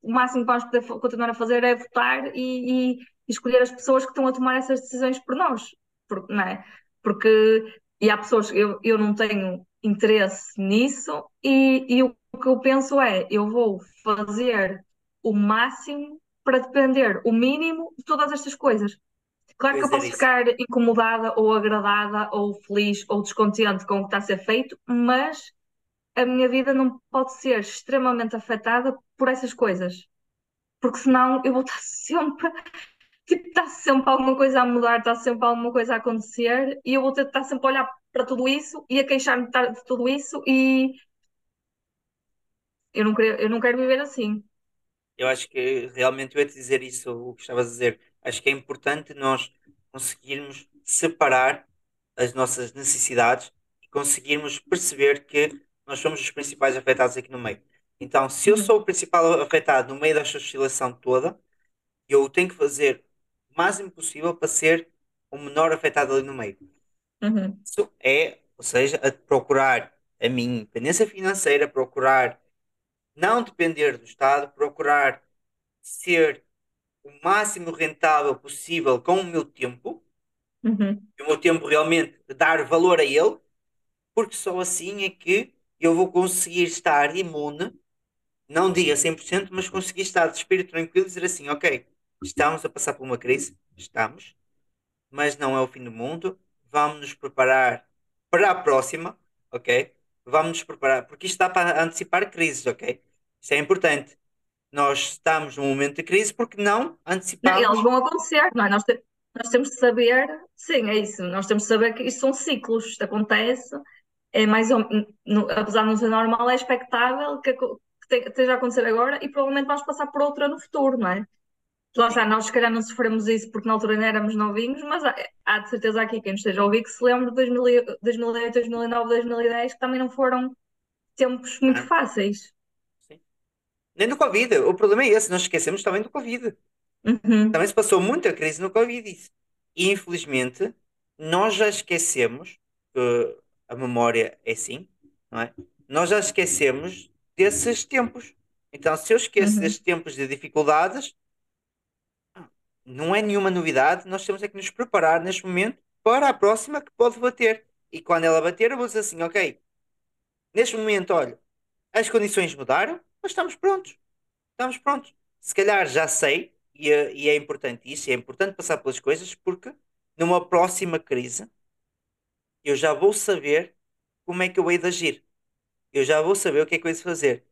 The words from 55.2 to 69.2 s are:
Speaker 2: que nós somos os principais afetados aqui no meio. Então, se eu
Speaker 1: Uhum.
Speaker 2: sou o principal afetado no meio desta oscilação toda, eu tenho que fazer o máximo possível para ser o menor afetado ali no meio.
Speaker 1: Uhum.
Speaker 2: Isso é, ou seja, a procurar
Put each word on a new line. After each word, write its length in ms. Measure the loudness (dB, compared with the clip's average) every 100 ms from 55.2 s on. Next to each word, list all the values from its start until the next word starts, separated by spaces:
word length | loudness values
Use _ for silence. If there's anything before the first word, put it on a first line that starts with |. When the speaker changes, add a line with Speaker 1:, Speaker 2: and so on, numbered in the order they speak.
Speaker 2:
que 340 | _ -2 -2 -4 _ _ -14
nós 140 | -6
somos 200 | -4 -4
os 100 | -8
principais 460 | -8 -12 -2 -2 0
afetados 400 | -2 0 0 -2
aqui 140 | -12
no 80 | -10
meio. 240 | -10 -12 _ _ _ _
Então, 300 | -2 0 0
se 220 | 0 2
eu 60 | 2
Speaker 1:
Uhum. 60 |
Speaker 2:
sou 180 | 4 2
o 40 |
principal 560 | 4 -4 0 2 4 2
afetado 540 | 2 0 2 0 0
no 60 | -2
meio 140 | 0
desta 220 | 0 -2 -10
oscilação 560 | -12 -4 -4 -2 -6
toda, 480 | -6 0 0 0 -6 _ _ _ _ _ _ _
eu 200 | 2 4
tenho 200 | 0 -2
que 60 |
fazer 500 | 0 -2 2 0 0 _ _ _ _ _
o 60 | -2
máximo 340 | -2 -2 -10
possível 440 | -12 -12 -6 -6
para 140 | -4 -4
ser 420 | 0 2 2 -2 _ _ _ _
o 80 | -16
menor 340 | -6 0 2
afetado 400 | 2 0 -2 0
ali 100 | 0
no 120 | -2
meio. 240 | -10 -10 -12 -20 _ _ _ _ _
Speaker 1:
Uhum. 360 | -2 -2 -2 -10
Speaker 2:
Isso 260 | -10 -4 -4 _
é, 400 | 0 2 0 -6 _ _
ou 60 |
seja, 320 | -2 0 0 0
a 140 | -6
procurar 840 | -8